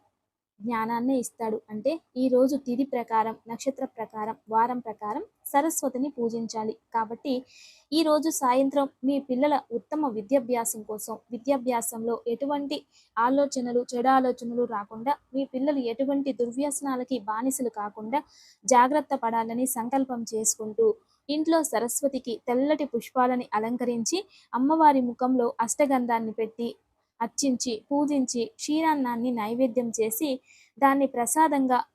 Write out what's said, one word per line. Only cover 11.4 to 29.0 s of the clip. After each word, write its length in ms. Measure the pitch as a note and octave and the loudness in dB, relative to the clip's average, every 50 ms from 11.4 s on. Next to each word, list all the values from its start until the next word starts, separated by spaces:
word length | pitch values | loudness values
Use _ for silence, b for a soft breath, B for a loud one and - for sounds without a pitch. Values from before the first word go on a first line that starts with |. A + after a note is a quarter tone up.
| A#3 C4+ C#4+ C4 A#3 B3+ A#3+ A#3 A#3 - A#3 A3+ A3+ A#3 A#3 - - | 0 0 0 0 2 0 -2 -2 -2 -4 -8 -4 -4 -4 -4 -2 -2
ఎటువంటి 600 | A#3 A#3 A#3 C#4 C#4 D4 C#4+ C#4+ C#4 D4+ C#4 - b b b b b b A3 | -6 -4 -4 -2 -2 -2 -4 -2 -4 -6 -8 -8 b b b b b b 0
ఆలోచనలు, 680 | A#3 C4 C4+ C#4+ C#4+ C#4 - C4 B3 B3 A#3 B3 B3+ - B3+ | 2 2 4 2 2 2 0 -4 -4 0 0 0 -2 0 -4
చెడు 140 | A#3+ A#3+ C4 | 0 2 4
ఆలోచనలు 560 | C4+ C4 B3+ B3+ B3 - A#3+ A#3 A#3 A#3+ A#3+ | 4 4 4 2 -2 -2 -6 -6 -2 -2 -2
రాకుండా, 520 | A#3+ A3+ G3+ G3+ - A3+ A3 A3+ C4+ D4 - _ _ B3+ | -2 -2 -6 -8 -8 -12 -8 -4 -4 -4 -4 _ _ -6
మీ 100 | C4+ C#4 | -6 -4
పిల్లలు 340 | - - B3+ C4+ D4+ C#4+ C#4 | -4 -4 -2 0 0 0 0
ఎటువంటి 540 | A#3+ A3+ A#3 A3+ C#4 C#4 C#4 C#4 C#4 C#4 | -2 -4 -2 -2 -2 0 0 0 0 -2
దుర్వ్యసనాలకి 840 | B3+ - A#3+ A#3+ A#3 C4 C#4+ C#4+ C4+ - C#4 C4+ C4 B3 B3 - B3+ A#3 | -2 -2 -2 -2 -2 -2 -2 -2 -4 -4 -2 -2 -2 -2 -2 -4 -4 -6
బానిసలు 500 | G3 G#3+ G#3+ A3 B3 C4+ C4 - B3+ A3+ | -4 -4 -4 -2 -2 -2 -2 -2 -4 -6
కాకుండా 540 | - G#3+ G#3 G#3+ - A3 G#3+ A3 B3+ D4+ - b b b b b b b - | -6 -6 -10 -10 -10 -10 -8 -4 -4 -4 -4 b b b b b b b 0
జాగ్రత్త 500 | F#3+ B3+ A#3+ B3 C4 D4 D4+ D4 - C#4 | 4 6 6 6 6 4 0 0 0 -4
పడాలని 520 | C4+ A#3 A3+ A3+ A3+ A3+ A3+ A3+ B3 C4 | -2 -2 0 0 0 -2 -2 -2 -2 -2
సంకల్పం 580 | C4 - A#3+ A3+ A#3+ C4+ C4+ C4 C4 B3 A#3 A3+ - A3 | 0 -2 -4 -4 -2 0 0 0 0 -4 -8 -6 -6 -4
చేసుకుంటూ, 600 | G#3+ A3 - - - G#3+ G#3+ G#3+ A3+ A3+ G#3+ G#3+ - _ _ _ _ _ - | -2 -2 -2 -2 -2 -6 -6 0 2 4 4 2 0 _ _ _ _ _ -4
ఇంట్లో 320 | D4 D#4 D#4 D#4+ E4 D#4+ | -2 0 2 2 2 2
సరస్వతికి 800 | D4+ - A#3+ G#3+ A#3 A#3+ - - C#4+ C4+ C4+ B3 - B3 A3 - - B3+ | 2 2 -2 -2 -2 -2 -4 -2 -2 -2 -2 -2 -6 -6 -8 -6 -2 -2
తెల్లటి 360 | A#3+ B3+ C#4 D4 D4+ D4 D4 | 0 2 2 2 2 0 0
పుష్పాలని 640 | C4+ - A3+ - - - C4 B3 B3 B3+ B3 B3 - - | -2 -4 -6 -6 -2 0 2 2 2 2 0 -2 -2 -4
అలంకరించి, 720 | G#3+ A3 A3+ B3 A#3+ B3 A#3+ A#3+ A#3 A3 - E4 F#4 G#4 b b b b b b | -2 -2 -2 -4 -2 -2 -2 -2 -2 -2 -2 -2 -4 -4 b b b b b b
అమ్మవారి 460 | A#3+ C4 C#4+ D#4+ D#4+ D#4 D4+ C#4 C4 | 0 2 2 4 8 8 8 8 6
ముఖంలో 540 | B3 A#3+ A#3 - B3+ B3+ C4 B3 A#3 A#3 - - | 2 0 -2 -2 0 2 2 2 2 0 0 -2
అష్టగంధాన్ని 720 | A#3 A3+ - - D4 C4+ C4+ B3+ B3 A#3 A#3 A3+ A3+ A3 | -2 -2 2 2 2 4 4 2 2 0 -2 -2 -2 -4
పెట్టి, 440 | G#3+ - A3 A3 - - A#3 A#3 - _ _ _ _ _ _ _ _ | -4 -4 -6 -6 -4 -6 -6 -6 -6 _ _ _ _ _ _ _ _
అర్చించి, 680 | - A#3 A3+ - - C#4+ C#4 B3 A#3 - B3+ A3 G#3+ _ - | -8 -8 -6 -4 -2 0 0 0 0 -2 -4 -6 -6 _ -2
పూజించి, 520 | C#4+ C#4+ D4 C#4+ D4 C4+ B3+ B3 - A#3+ A3+ | 0 0 2 2 2 0 0 0 -2 -4 -4
క్షీరాన్నాన్ని 840 | - _ - - - D4+ D#4 D#4+ D#4+ D4+ C#4+ | -4 _ -10 -4 -2 0 2 2 2 2 2